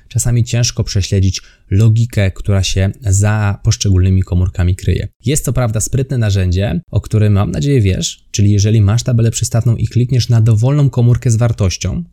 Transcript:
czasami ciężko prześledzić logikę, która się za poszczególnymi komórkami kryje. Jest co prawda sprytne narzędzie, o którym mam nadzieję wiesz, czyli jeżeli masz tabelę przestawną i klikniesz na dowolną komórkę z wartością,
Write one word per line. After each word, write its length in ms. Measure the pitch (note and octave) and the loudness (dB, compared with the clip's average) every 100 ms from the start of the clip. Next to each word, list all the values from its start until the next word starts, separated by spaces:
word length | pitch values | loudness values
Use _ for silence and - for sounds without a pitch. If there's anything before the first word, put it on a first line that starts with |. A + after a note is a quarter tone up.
| - | -8
czasami 360 | A#2+ B2 A#2+ | -4 0 0
ciężko 400 | A2+ A#2 A#2+ - | 0 -2 -2 -2
prześledzić 580 | A2 G2+ F#2 G2 F#2+ - - _ _ | -4 -4 -2 0 0 -2 -10 _ _
logikę, 600 | G2 A2 A2 A#2 - G2 | 2 2 2 0 0 -2
która 320 | - - G2 | -2 -2 -2
się 280 | F2+ - F#2+ - | 0 0 -2 -2
za 600 | G2+ G2 G#2 G#2+ G#2 G#2 | -2 0 0 0 -2 -2
poszczególnymi 600 | - - G2+ F#2+ F#2 F#2+ | -2 -2 0 2 2 0
komórkami 540 | F#2 F2+ F2+ - F2 F#2 | 0 -2 -2 0 -2 0
kryje. 320 | - E2 - - | -2 -2 -4 -6
Jest 200 | - D3+ | -2 -2
co 80 | - | -2
prawda 280 | C3 A#2+ A2 | -2 -2 -2
sprytne 380 | - C3+ C3 C3 | -4 -4 -2 -2
narzędzie, 640 | G#2+ G2 F#2 F2 G2+ F3 - | 0 0 0 0 -2 -4 -4
o 100 | G#2+ | -6
którym 320 | - G#2+ G#2+ | -2 0 2
mam 180 | G2+ G#2 | 2 0
nadzieję 300 | - C#3+ C#3 | -2 0 2
wiesz, 460 | G2+ F#2 E3+ - _ | 2 0 -4 -10 _
czyli 200 | - G2+ | 0 2
jeżeli 300 | G#2 G#2 A2 | 2 2 4
masz 220 | G2+ A2+ | 2 2
tabelę 280 | - A#2 A2+ | 0 0 0
przestawną 460 | A2+ A2+ A#2 A#2 A2 | 0 -2 0 0 0
i 100 | A2 | 0
klikniesz 420 | A2+ B2 C3 - | 0 0 0 2
na 120 | A#2 | 2
dowolną 500 | A2+ G#2+ B2 D3 C#3 | 4 2 2 2 0
komórkę 400 | B2 A#2+ A#2+ B2+ | 2 2 2 0
z 60 | A2+ | 0
wartością, 680 | A#2 - F#2+ - F2 E3 E3+ | 0 0 -2 -2 -6 -6 -8